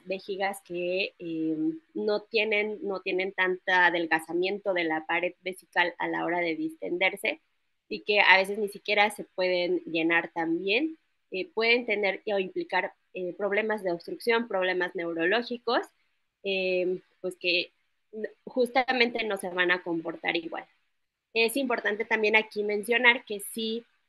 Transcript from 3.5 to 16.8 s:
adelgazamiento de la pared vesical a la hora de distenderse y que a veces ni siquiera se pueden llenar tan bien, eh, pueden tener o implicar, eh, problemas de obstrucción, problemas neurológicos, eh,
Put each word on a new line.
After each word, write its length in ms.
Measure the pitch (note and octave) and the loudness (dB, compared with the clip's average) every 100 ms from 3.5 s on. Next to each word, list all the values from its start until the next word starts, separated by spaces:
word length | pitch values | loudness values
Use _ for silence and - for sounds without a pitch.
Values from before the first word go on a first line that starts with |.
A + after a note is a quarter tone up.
| F#3 - | 0 2
adelgazamiento 1000 | F#3 F3 F3 E3 D#3+ D#3+ E3+ F#3 G3+ G3+ | 4 6 4 0 0 0 -2 0 -2 -2
de 100 | F3+ | 0
la 220 | E3 D#3 D#3+ | 0 -2 -2
pared 260 | E3+ F3 - | -2 -2 -6
vesical 540 | F3+ F3+ - F3+ F3 - | -12 -12 -4 -2 0 -2
a 80 | E3+ | -4
la 180 | E3 | -2
hora 160 | E3 F3 | -2 0
de 140 | E3+ | -2
distenderse 880 | D#3 D#3+ D#3+ F#3 F3 F#3 F#3+ - - _ _ _ _ - | -2 -6 -6 -6 0 0 0 -4 -6 _ _ _ _ -12
y 120 | G#3+ | -8
que 200 | - G#3 | 0 4
a 160 | F#3+ F#3+ | 6 6
veces 220 | F#3+ G3+ | 4 -2
ni 100 | G3+ | -4
siquiera 420 | G3+ - G#3 G#3 | -4 0 2 2
se 140 | - | 0
pueden 540 | F3 - F#3 F3+ F3 F3 F3 | -10 -2 0 2 2 0 -2
llenar 440 | E3 E3 E3+ F3 | -2 2 2 0
tan 300 | E3+ E3 E3 | -2 -2 -2
bien, 360 | G3 A3 D#4+ D#4+ _ _ _ | 0 0 0 -6 _ _ _
eh, 180 | F#3+ F3+ | -8 -6
pueden 320 | - A3+ A#3+ A#3 | 0 2 2 2
tener 360 | G#3 G3 - - | 0 0 -2 -2
o 60 | G3+ | -2
implicar, 540 | F#3 F3+ E3+ - D4 - _ | -2 -4 -2 0 -2 -6 _
eh, 180 | F#3 F3+ | -8 -8
problemas 500 | E3+ G3+ G3+ A3 G#3+ | -4 -2 0 0 -2
de 100 | F#3+ | -2
obstrucción, 560 | E3+ F3+ F3+ A#3 A#3 A#3 | -4 -6 -6 0 0 0
problemas 460 | F#3+ F#3 F3+ F3+ | 0 0 0 -2
neurológicos, 920 | F#3 E3+ E3 E3+ A3 A#3+ A#3+ - C4+ G4 _ _ _ _ _ | -4 -4 0 2 0 -2 -6 -2 -2 -2 _ _ _ _ _
eh, 560 | G3 F#3+ F#3 F3+ | -4 -2 0 0